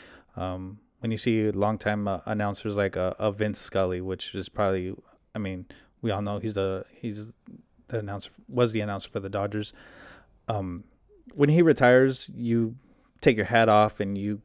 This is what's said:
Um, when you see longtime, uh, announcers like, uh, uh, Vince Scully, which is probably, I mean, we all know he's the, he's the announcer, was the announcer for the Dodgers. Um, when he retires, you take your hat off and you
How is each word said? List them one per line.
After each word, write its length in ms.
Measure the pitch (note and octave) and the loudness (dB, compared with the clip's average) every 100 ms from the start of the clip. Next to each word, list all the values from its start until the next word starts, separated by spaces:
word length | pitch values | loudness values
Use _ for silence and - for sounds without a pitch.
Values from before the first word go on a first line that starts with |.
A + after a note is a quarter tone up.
| - - _ - | -20 -20 _ -8
Um, 440 | F#2 F#2 F#2+ G#2 _ _ | -8 -8 -10 -14 _ _
when 120 | A#2 | -6
you 60 | A2 | -2
see 340 | - A2 G#2+ | 0 2 2
longtime, 560 | G2 G#2 G#2+ - G#2 G2+ | 0 0 0 -2 -2 -2
uh, 120 | F#2+ - | -4 -4
announcers 500 | G#2+ G#2 G2 G#2+ G2+ | -2 -2 -4 -4 -2
like, 220 | G2 F#2 | -2 0
uh, 160 | F#2 - | -4 -2
uh, 120 | G#2+ | -2
Vince 280 | G#2 G#2+ G#2 | -2 -4 -4
Scully, 420 | - G2 F#2 F2+ | -4 -2 0 -2
which 320 | F#2 F#2 - G2+ | -4 -8 -8 -8
is 140 | F2 | -8
probably, 440 | - G2+ F#2+ F#2 G2 - _ _ A2 | -2 0 0 -4 -10 -16 _ _ -8
I 40 | |
mean, 260 | G2+ F#2 - - _ _ | -8 -8 -12 -20 _ _
we 100 | A#2 | -4
all 100 | G2+ | -2
know 180 | G2+ G2+ | -4 -6
he's 160 | A2 G2+ | -4 -2
the, 280 | F#2+ F#2+ - | -2 -4 -8
he's 380 | _ A#2+ G#2 G#2+ - - - _ _ - | _ -10 -10 -12 -18 -20 -20 _ _ -10
the 120 | A#2 | -8
announcer, 320 | G2+ G2+ - - - | -6 -10 -12 -20 -6
was 240 | B2 A#2+ | 0 0
the 80 | A2 | 0
announcer 280 | G#2 G2 - | -4 -6 -8
for 120 | G#2+ | -8
the 80 | G2 | -6
Dodgers. 420 | G2+ G2+ G#2 G#2 - - - - - _ _ - | -4 -4 -4 -6 -10 -20 -20 -20 -20 _ _ -6
Um, 340 | A2 F#2+ F2+ G#2 _ _ _ - - | -6 -6 -8 -14 _ _ _ -12 0
when 120 | C#3+ | 4
he 140 | D#3+ | 6
retires, 680 | E3 C#3 B2 B2+ C3+ B2+ - A#2 | 6 6 8 8 6 2 -8 -8
you 400 | A#2+ A#2 A2+ A#2+ _ _ _ _ | 0 0 0 -4 _ _ _ _
take 160 | - A2 | 2 2
your 80 | F#2 | 4
hat 240 | A#2 A2+ | 4 6
off 320 | G#2+ G#2+ - | 6 6 2
and 160 | G2+ G2 | -4 -4
you 240 | G2+ G#2 | -4 -6